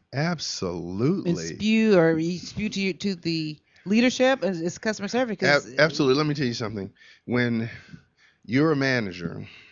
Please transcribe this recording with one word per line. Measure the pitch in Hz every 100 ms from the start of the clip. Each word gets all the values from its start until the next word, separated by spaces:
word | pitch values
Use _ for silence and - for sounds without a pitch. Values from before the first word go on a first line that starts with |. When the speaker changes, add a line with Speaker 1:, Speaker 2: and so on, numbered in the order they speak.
| _
Speaker 1:
Absolutely. | 127 165 165 - - 92 87 85 95 131 196 180
Speaker 2:
and | 170
spew, | 82 127 208 220 220 185
or | 165 160
you | 165 175
spew | - - 214
to | 202
you, | 190
to | 160 202
the | 180 170 165 156 147 _ _
leadership? | 180 220 247 240 262 262
Is, | 180 175
is | 170 -
customer | 226 196 196
service? | 240 247 208
'Cause | 139 147 104
Speaker 1:
Ab-, | 131
absolutely. | 156 147 139 135
Let | 151
me |
tell | 143 127
you |
something. | 117 107 107 95 _ - - -
When | 123 120 117 117 - - - _ _ _ _ -
you're | 127 160
a | 143
manager | 135 127 101 90 85 101 104 - -